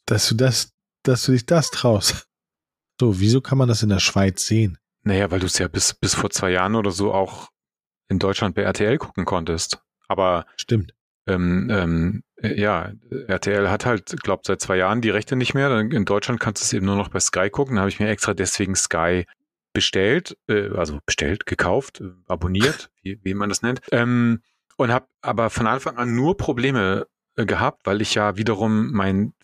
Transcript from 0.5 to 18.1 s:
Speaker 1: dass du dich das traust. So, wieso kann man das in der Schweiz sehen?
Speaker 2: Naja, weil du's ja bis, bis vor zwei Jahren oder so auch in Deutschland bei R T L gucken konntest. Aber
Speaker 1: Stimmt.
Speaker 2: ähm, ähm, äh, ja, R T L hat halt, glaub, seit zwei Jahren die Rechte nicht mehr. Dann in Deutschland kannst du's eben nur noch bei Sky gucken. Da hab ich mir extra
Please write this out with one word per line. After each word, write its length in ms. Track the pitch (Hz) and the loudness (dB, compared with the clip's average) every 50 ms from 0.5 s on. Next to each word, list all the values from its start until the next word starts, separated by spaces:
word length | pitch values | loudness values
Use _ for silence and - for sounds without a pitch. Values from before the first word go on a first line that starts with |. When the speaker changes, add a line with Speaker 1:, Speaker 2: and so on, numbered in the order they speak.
| 113 - - - _ _ _ _ _ _ - | 2 0 -2 -6 _ _ _ _ _ _ 0
Speaker 1:
dass 220 | 135 127 117 - | 2 2 2 2
du 80 | - 131 | 2 2
dich 140 | 120 - | 2 2
das 240 | - 170 165 143 - | 2 2 2 2 0
traust. 560 | - - - 123 110 101 - - - - - _ _ _ _ _ _ _ _ _ _ _ _ _ _ - | -2 0 2 4 4 4 2 0 -2 -4 -8 _ _ _ _ _ _ _ _ _ _ _ _ _ _ 0
So, 180 | 123 113 98 92 | 2 2 4 4
wieso 200 | 98 107 120 131 | 4 4 4 4
kann 180 | - - 135 135 | 2 2 2 4
man 100 | 131 120 | 4 4
das 140 | 113 110 113 | 2 2 2
in 60 | 104 | 2
der 100 | 98 92 | 2 2
Schweiz 460 | - - - 101 98 95 90 - - | 2 2 2 2 2 2 2 0 -2
sehen? 320 | - 107 110 110 98 82 - _ _ _ _ - | 0 2 2 2 2 0 -6 _ _ _ _ -4
Speaker 2:
Naja, 280 | 104 98 95 101 90 | 0 0 2 2 2
weil 100 | 90 95 | 0 0
du's 180 | 92 87 - - | 0 0 0 -2
ja 80 | 92 85 | -2 -2
bis, 240 | - 98 - - - | -2 -2 -2 -2 -2
bis 220 | - - 98 - | -2 -2 -2 0
vor 160 | - - 101 | 0 -2 -2
zwei 200 | - - 98 92 92 | -2 -2 0 2 2
Jahren 240 | 90 92 98 113 | 2 2 2 2
oder 140 | 117 104 101 85 | 0 0 0 0
so 200 | 92 98 104 95 | 0 0 0 2
auch 360 | 98 95 90 - - - - _ _ _ _ _ _ _ _ _ _ _ - | 0 0 -2 -4 -10 -18 -20 _ _ _ _ _ _ _ _ _ _ _ -4
in 100 | 95 90 | -2 0
Deutschland 360 | - 98 98 - 110 92 80 | 0 0 0 0 -2 -2 -2
bei 80 | 101 101 | -2 -2
R 100 | 95 92 | -2 0
T 120 | - 104 | 0 0
L 140 | 107 131 - | 0 0 0
gucken 260 | - - - 98 87 | -2 -6 -6 -6 -4
konntest. 580 | - 98 87 80 78 82 82 - - - - _ _ _ _ _ - | -2 -2 -2 -2 -2 -4 -4 -4 -6 -8 -10 _ _ _ _ _ -6
Aber 380 | 101 98 95 92 90 85 - - _ | -2 0 2 2 2 0 -2 -6 _
Speaker 1:
Stimmt. 380 | - - - 120 107 85 - - _ _ _ _ _ _ | -14 -4 0 0 0 0 -2 -8 _ _ _ _ _ _
Speaker 2:
ähm, 420 | - 95 90 90 87 90 92 98 127 | -2 0 0 2 2 2 0 0 0
ähm, 520 | - 98 87 82 85 82 82 92 107 - - _ _ | 0 0 0 2 2 2 0 0 -2 -4 -8 _ _
äh, 220 | - - 104 - 101 | -8 -6 -4 -2 0
ja, 340 | 104 104 98 82 - - 104 110 _ _ | 0 0 0 0 -2 -6 -10 -16 _ _
R 300 | - - - - 95 90 | -10 -10 -6 -4 -4 -2
T 100 | - 101 | 0 0
L 180 | 101 101 101 95 | 0 2 2 2
hat 160 | 104 104 - | 0 0 0
halt, 300 | 123 120 101 - - - - - | 0 -2 -2 -2 -6 -12 -8 -4
glaub, 240 | 104 95 - - | -4 -4 -2 -2
seit 140 | - 95 - | -4 -4 -2
zwei 160 | - - 95 | -2 0 0
Jahren 240 | 92 92 95 107 123 | 2 2 2 2 0
die 100 | 117 110 | 0 0
Rechte 240 | 95 107 - - 131 | 0 0 -2 -2 -2
nicht 160 | 127 123 123 120 | -2 0 0 0
mehr. 140 | 135 139 139 | 0 0 2
Dann 220 | 127 107 107 117 | 2 0 0 0
in 140 | 160 120 95 | 0 -2 0
Deutschland 340 | 87 101 104 - - 120 113 | 0 0 0 0 -2 -2 -2
kannst 220 | - 113 104 - - | -2 -4 -4 -2 -2
du's 100 | - - | -2 -2
eben 140 | 104 92 | 0 0
nur 100 | 98 98 | 0 2
noch 120 | 101 101 - | 0 0 -2
bei 100 | - 92 | -2 -2
Sky 300 | - - - 90 92 101 | -2 -2 0 0 0 0
gucken. 260 | - - 143 131 127 | 0 -2 -2 0 0
Da 60 | 101 95 | 0 0
hab 60 | 98 | 0
ich 100 | - - | 0 0
mir 80 | 104 | -2
extra 240 | 107 | -2